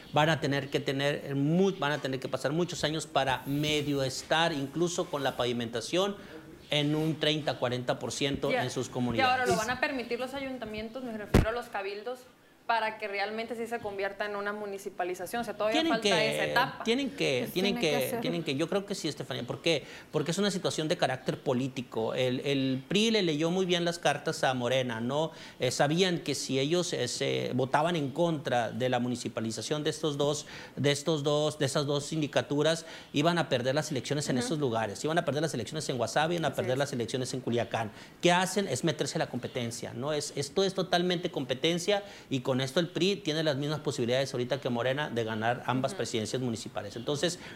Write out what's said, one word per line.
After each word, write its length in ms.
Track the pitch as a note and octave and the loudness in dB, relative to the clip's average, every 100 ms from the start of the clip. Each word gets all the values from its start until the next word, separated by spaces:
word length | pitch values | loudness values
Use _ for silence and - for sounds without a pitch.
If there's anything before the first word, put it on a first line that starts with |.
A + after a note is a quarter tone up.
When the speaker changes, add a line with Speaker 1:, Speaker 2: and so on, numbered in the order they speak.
| - | -2
Speaker 1:
van 180 | D3 D#3 | 4 4
a 120 | D3+ | 4
tener 280 | D3+ C#3 C#3+ | 2 0 0
que 100 | C#3+ | -2
tener 560 | C3 C#3 C#3+ B2 - C#3 | 0 0 0 0 -2 0
mu-, 360 | C#3+ F3 G3 F#3+ | 4 6 4 2
van 140 | C#3+ | 0
a 80 | D3 | 0
tener 200 | C#3 C3 | -2 -4
que 80 | - | -4
pasar 240 | C3 C3+ | -2 0
muchos 320 | D#3+ F3 D#3 | 0 0 0
años 220 | D3+ D#3 - | -2 -2 0
para 380 | C#3 C3 B2 - | 2 2 0 0
medio 560 | C#3+ D3+ D3+ C#3+ C#3+ | 0 2 2 2 0
estar 500 | C3 - - D#3+ E3+ | 0 -2 0 2 2
incluso 540 | D3 C3+ D#3 F3 F3+ F3 | 0 -2 0 0 0 -2
con 180 | D3 | 0
la 140 | C3 B2 | 0 0
pavimentación 800 | B2 A#2+ A#2 A#2 - E3+ G3+ G3+ - - - - - | 0 0 -2 -4 0 2 2 -2 -10 -16 -18 -14 -2
en 240 | D3 D3 D#3 | 0 2 2
un 240 | D#3+ D3+ | 0 2
treinta, 400 | D3+ D#3 D3+ B2+ | 2 2 0 0
cuarenta 400 | B2 B2 B2 C3+ | 0 0 -2 -4
por 120 | - | -4
ciento 400 | - C#3 C#3 C#3 | -2 -2 0 0
Speaker 2:
Ya, 120 | B3 | 0
Speaker 1:
en 80 | - | 0
sus 160 | C3+ A#2+ | -2 -4
Speaker 2:
y 20 | |
Speaker 1:
comunidades. 420 | B2 B2 A#2 B3+ | -2 0 4 4
Speaker 2:
ahora, 140 | B3+ B3 | 4 2
¿lo 100 | - | 2
van 140 | A3+ | 0
a 100 | B3+ | 0
permitir 400 | D4+ C4+ A3+ A#3 | -2 -2 -4 -4
los 140 | B3+ | -4
ayuntamientos? 680 | C#4 C4+ B3+ G#3+ G#3+ A3 B3+ | -6 -6 -6 -8 -8 -8 -8
Me 120 | B3 A3 | -8 -8
refiero 340 | G3+ - A3 | 4 4 4
a 20 | |
los 160 | A#3+ A#3+ | 0 -4
cabildos, 540 | G#3 G3 G3+ A3 B3+ - - - - - | -6 -6 -6 -8 -10 -12 -20 -20 -8 0
para 300 | A3+ A3 A3 | 0 0 -4
que 80 | G#3+ | -4
realmente 480 | G3+ G3 A3 A#3 A3+ | -2 -2 -4 -6 -6
sí 100 | A3+ | -4
se 140 | A#3 | -4
convierta 480 | G#3 G3 G3 G3+ G#3 | -4 -2 -4 -2 -4
en 80 | G3+ | -4
una 180 | G3+ | -4
municipalización? 880 | G#3 G3+ G3 G3 - F3+ F3+ F3 A#3+ | -4 -6 -8 -6 -4 -4 -4 -4 -4
O 20 | |
sea, 120 | A3+ G3+ | -4 0
todavía 260 | G#3+ D4 | 2 2
Speaker 1:
Tienen 100 | E4 | 2
Speaker 2:
falta 140 | A3+ G3+ | 2 4
Speaker 1:
que, 280 | F3 A3 D3+ | 4 4 2
Speaker 2:
esa 100 | D3+ | 2
etapa. 380 | A#3 C4 - | 2 2 0
Speaker 1:
tienen 260 | A3 B3+ C4+ | 0 0 0
que, 300 | - D#3 B2+ | 0 2 2
Speaker 3:
Pues 100 | A2 | 0
Speaker 1:
tienen 220 | E3+ G3 | 0 0
Speaker 3:
tiene 80 | A#3+ | 2
que 80 | D#3 | 2
Speaker 1:
que, 160 | C#3+ C3 | 2 2
Speaker 3:
hacerlo. 160 | - | 0
Speaker 1:
tienen 220 | D#3 E3+ | -2 -2
que, 120 | D#3+ C#3 | 0 0
yo 140 | E3 | 0
creo 160 | G3 G3 | 0 -2
que 80 | |
sí, 140 | F#3+ D#3 | -4 -4
Estefanía. 340 | - C3+ B2+ | -4 -6 -6
¿Por 220 | A#2+ C3 | -6 -2
qué? 240 | E3 D3+ - - - | 2 0 -2 -16 -4
Porque 180 | D#3 D3 | -2 0
es 80 | F3 | 2
una 140 | G3+ | 2
situación 360 | F3+ C#3+ C#3+ D#3 | 2 0 0 0
de 80 | F3 | 2
carácter 460 | C#3 B2+ - D#3 | 2 0 -2 -2
político. 720 | C#3+ B2 C3+ C3 B2 A2+ A2+ | 0 0 0 -4 -6 -2 -2
El, 280 | - B2+ B2+ | 2 0 0
el 420 | C#3+ C#3 C3 C3 - | 0 0 2 0 0
pri 220 | F#3 A3+ | 2 4
le 140 | G#3+ | 4
leyó 260 | F3 D3 E3 | 2 2 2
muy 160 | F#3 F3+ | 2 2
bien 200 | F3 E3+ | 2 0
las 120 | E3+ | 2
cartas 460 | D#3 C#3+ D#3+ D3+ | 2 2 0 0
a 100 | C#3 | 2
Morena, 480 | B2+ A#2+ C3 B2 A2+ | 2 2 2 0 -2
¿no? 300 | A#2+ C#3+ D#3+ - - - | -2 0 -2 -4 -16 -2
Eh, 120 | B2+ | 0
sabían 480 | - D3 E3 F#3 D#3+ | 4 4 4 4 2
que 160 | D3 C3+ | -2 -4
si 240 | - C3 | 0 0
ellos, 340 | D3 F3 E3+ | 2 0 0
eh, 140 | C#3 B2 | -2 -2
se 420 | - C3+ C3 B2+ B2+ | -2 0 0 0 0
votaban 400 | C3 C#3 E3 E3+ | 2 2 2 0
en 160 | C#3 | -2
contra 580 | D3 E3+ D3+ C3 B2 A2 | 0 0 0 0 0 0
de 180 | A2 B2+ | 0 0
la 120 | B2 | 2
municipalización 840 | B2 A#2+ A2+ A#2 A2 A2 - D3+ | 0 -2 -4 -4 -4 -4 -4 -2
de 60 | D3+ | -2
estos 300 | D3 D#3 C#3+ | 0 -2 2
dos, 260 | D3 D3 - - - - | 0 0 -4 -14 -10 0
de 160 | C#3 | 2
estos 320 | C#3+ F3 D#3 | 2 2 0
dos, 340 | D3 D3 D3+ D3 | 2 2 2 2
de 80 | C3+ | 0
esas 220 | D#3+ C#3+ | 2 2
dos 180 | D3 C#3+ | 0 0
sindicaturas, 800 | D#3+ C#3 C3 - C#3+ D3+ E3 - - - | -2 0 0 2 2 2 2 -4 -14 -4
iban 260 | C#3+ E3 E3+ | 2 4 4
a 100 | C#3+ | 2
perder 240 | B2+ B2+ | 2 2
las 160 | C#3+ D3+ | 0 0
elecciones 400 | C3 - A#2 - | -2 -2 -2 0
en 80 | B2+ | 0
Speaker 2:
Ujú. 80 | A#2+ | 0
Speaker 1:
esos 140 | D#3 | 0
lugares. 440 | C3+ A2+ G#2+ F#2 | 0 0 -2 -2
Iban 140 | D3+ E3 | 0 0
a 80 | E3+ | 0
perder 160 | C#3 | 0
las 140 | D#3 C3 | 0 -2
elecciones 340 | G#2+ D3+ D3+ | -6 -6 -2
en 80 | B2+ | -2
Guasave, 380 | A2+ D3+ D#3+ F3 | 0 2 2 2
iban 100 | D3 | 0
a 40 | |
Speaker 2:
Así 80 | C3 | 0
Speaker 1:
perder 160 | B2 | 0
Speaker 2:
es. 40 | C3 | 0
Speaker 1:
las 160 | C#3 | 0
elecciones 400 | B2+ A2 B2+ B2 | -2 -2 -2 -2
en 80 | C3 | -4
Culiacán. 480 | A#2 A#2 A2+ A2+ G#2+ - - - | 0 0 0 -2 -4 -8 -18 2
¿Qué 100 | F3 | 4
hacen? 360 | F3 F#3 G#3 G3 | 6 4 0 0
Es 160 | - | 0
meterse 320 | E3 - D3 D#3+ | 0 0 -2 -2
a 20 | |
la 80 | C#3+ | -2
competencia, 640 | B2 D#3 B2+ A#2 - - A#2 | -4 -6 -4 -4 -6 -8 -6
¿no? 180 | C#3+ | -4
Es, 200 | D3+ - C#3+ | -2 -4 -4
esto 280 | C#3 - | -2 0
es 120 | F#3+ F#3+ | 0 0
totalmente 560 | F3+ F3 F3+ F3 F3 | 0 2 2 0 -2
competencia 720 | D3+ C3 C3 D#3+ F3 F#3 G3+ G3+ - - | -2 -2 0 2 2 2 0 -2 -14 -4
y 120 | C3+ | -2
con 180 | C#3 B2+ | 2 0
esto 220 | C3 - | 2 0
el 80 | E3+ | 0
pri 260 | E3+ F#3 G3 | 2 2 2
tiene 260 | D3+ D#3 | 0 0
las 140 | D#3+ C#3 | 0 0
mismas 240 | C#3+ D3 | 0 -2
posibilidades 540 | D3 C3 A#2 B2+ C3+ | -2 0 2 2 0
ahorita 260 | B2 B2 C#3 | -2 -2 -2
que 80 | C3 | 0
Morena 420 | A#2 B2 C#3 D3+ | 0 0 0 -2
de 140 | A#2+ | -2
ganar 400 | A2 A2 A2+ C3 - | -2 0 0 0 0
ambas 280 | C3 C3 | 0 0
Speaker 2:
Ujú. 40 | F#3+ | -2
Speaker 1:
presidencias 420 | A#2 A2+ G#2 C3 | -4 -2 -2 -2
municipales. 560 | B2+ G#2+ - - G2+ A#2 | -2 -4 -6 -8 -8 -8
Entonces, 420 | A2+ C#3+ F3 E3 - | -4 -2 -2 -4 -10